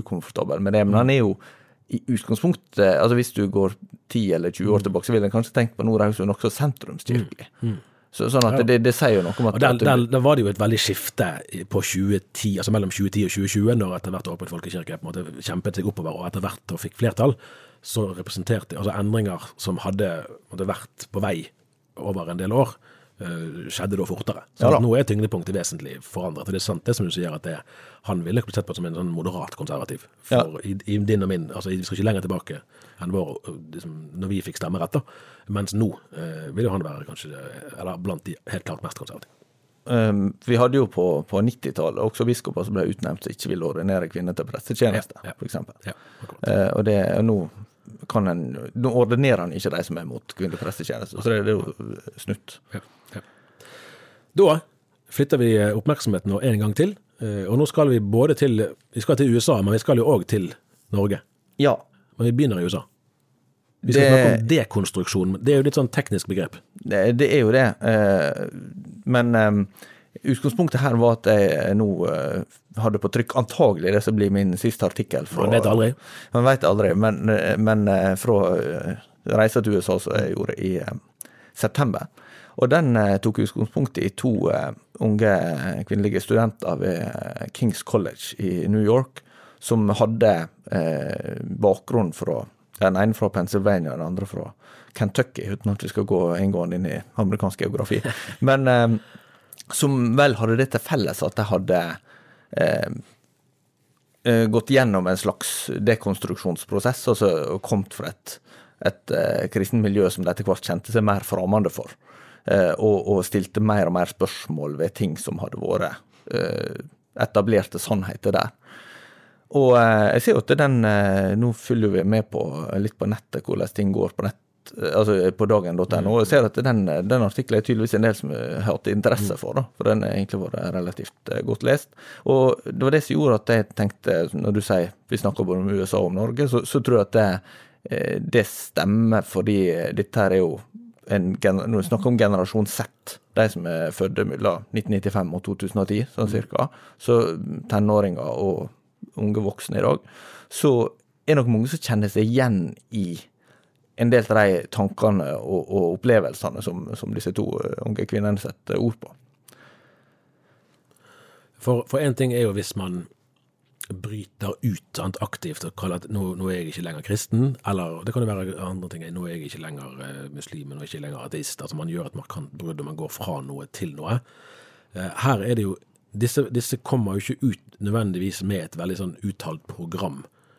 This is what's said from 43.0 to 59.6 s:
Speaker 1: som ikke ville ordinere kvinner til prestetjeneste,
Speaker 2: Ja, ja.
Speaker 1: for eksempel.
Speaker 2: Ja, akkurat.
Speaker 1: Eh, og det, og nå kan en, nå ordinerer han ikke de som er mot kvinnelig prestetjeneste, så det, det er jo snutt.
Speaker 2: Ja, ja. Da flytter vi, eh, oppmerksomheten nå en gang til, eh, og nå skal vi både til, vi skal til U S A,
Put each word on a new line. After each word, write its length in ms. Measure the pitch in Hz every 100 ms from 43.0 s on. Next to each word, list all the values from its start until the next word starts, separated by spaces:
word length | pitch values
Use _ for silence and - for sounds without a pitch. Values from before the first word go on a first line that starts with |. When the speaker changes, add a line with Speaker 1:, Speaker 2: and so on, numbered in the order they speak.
| - -
Speaker 1:
som 60 | -
ikke 160 | - -
ville 160 | 90 82
ordinere 420 | 76 95 95 80
kvinner 240 | 90 90
til 120 | 87 73
prestetjeneste, 640 | - - - 120 - - -
Speaker 2:
Ja, 60 | -
ja. 80 | -
Speaker 1:
for 80 | -
eksempel. 280 | - - - -
Speaker 2:
Ja, 60 | - - -
akkurat. 240 | - - -
Speaker 1:
Eh, 220 | 98 92 -
og 80 | 104
det, 320 | 101 92 92
og 80 | 113
nå 240 | 104 78 101 104 _ - 110 -
kan 200 | 113 98
en, 440 | 87 65 64 64 120
nå 140 | 123
ordinerer 500 | 120 113 120 139 101
han 120 | 87
ikke 180 | 95 98
de 120 | 78
som 140 | 95 82
er 80 | 82
mot 180 | - - -
kvinnelig 240 | 92 -
prestetjeneste, 640 | 82 - 78 60 - 92
så 20 |
det, 220 | 110 110 104
det 60 |
er 60 | 104
jo 140 | - - 55 50 - -
snutt. 420 | - - - - _
Speaker 2:
Ja, 60 | 101 - _ _ 104
ja. 60 | - _ _ _ - - - - - _ _ -
Da 260 | 196 160 - _ _ _ _
flytter 280 | - 143 139
vi, 200 | 117 110
eh, 160 | 104 107
oppmerksomheten 560 | - 147 - 92 98
nå 80 | 98
en 180 | 131 107
gang 140 | 107
til, 220 | 101 180 202 _ -
eh, 240 | 113 104 92
og 120 | 120
nå 80 | 147
skal 220 | - 147
vi 100 | 120
både 360 | 101 110 147 151
til, 220 | 143 107 92 - _
vi 80 | 120
skal 140 | - 139
til 140 | 139 117
U 20 |
S 120 | 135
A, 120 | 120